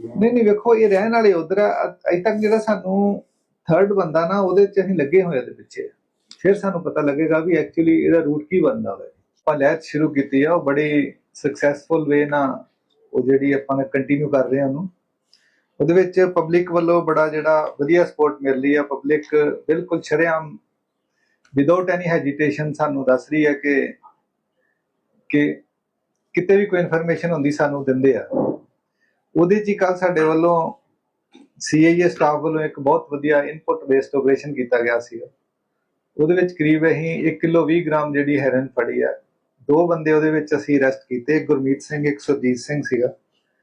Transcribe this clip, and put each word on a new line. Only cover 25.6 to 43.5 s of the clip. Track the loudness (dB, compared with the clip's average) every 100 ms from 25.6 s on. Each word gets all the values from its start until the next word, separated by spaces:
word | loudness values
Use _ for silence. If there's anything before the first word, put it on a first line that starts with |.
| _ _ _ _ _ _ _
ਕਿਤੇ | -4 2 2
ਵੀ | 2
ਕੋਈ | 0
ਇਨਫਰਮੇਸ਼ਨ | 0 -2 -2 -2 -2
ਹੁੰਦੀ | -2 -2
ਸਾਨੂੰ | 0 -2 -2
ਦਿੰਦੇ | -6 0 2 2
ਆ। | -2 -4 -4 -6 _ _ _ _ _ _ _ 0
ਉਹਦੇ | 2 2
'ਚ | 0
ਹੀ |
ਕੱਲ੍ਹ | 0 0 0
ਸਾਡੇ | -2 0
ਵੱਲੋਂ | 2 2 2 2 -2 -8 _ _ _ _ _ _ _ _
ਸੀ | -2 4 4
ਆਈ | 4
ਏ | 0
ਸਟਾਫ | 0 0 0
ਵੱਲੋਂ | -2 -4
ਇੱਕ | -4 -4
ਬਹੁਤ | 0 0 -2
ਵਧੀਆ | -4 0 0
ਇਨਪੁਟ | 0 -6 -6 -6 0
ਬੇਸਡ | 0 0 -2
ਆਪਰੇਸ਼ਨ | 0 0 -2
ਕੀਤਾ | -8 -2 0
ਗਿਆ | 0 -2
ਸੀਗਾ। | -4 -14 -16 _ _ _ _ _ _ _ _ -2
ਉਹਦੇ | 2 2
ਵਿੱਚ | 0
ਕਰੀਬ | 0 2 4 2
ਅਸੀਂ | 0 -2 -2
ਇੱਕ | -2 -2
ਕਿਲੋ | 0 2 2
ਵੀਹ | 0 0
ਗ੍ਰਾਮ | 0 0
ਜਿਹੜੀ | -2 0 0
ਹੈਰੋਇਨ | 2 0 -2
ਫੜੀ | -4 -2 -2
ਆ। | -2 -4 _ _ _ _ 0
ਦੋ | 2 2
ਬੰਦੇ | 0 2
ਉਹਦੇ | 2 2
ਵਿੱਚ | 0 -2 -4
ਅਸੀਂ | 0 2
ਅਰੈਸਟ | 2 -2 -6
ਕੀਤੇ, | -6 -2 -2
ਇੱਕ | 0
ਗੁਰਮੀਤ | -2 0 -4
ਸਿੰਘ, | -6 -4 -4
ਇੱਕ | -4
ਸੁਰਜੀਤ | -4 -2 -2 -2
ਸਿੰਘ | -4 -8
ਸੀਗਾ। | -4 -2 -2 -6 _ _ _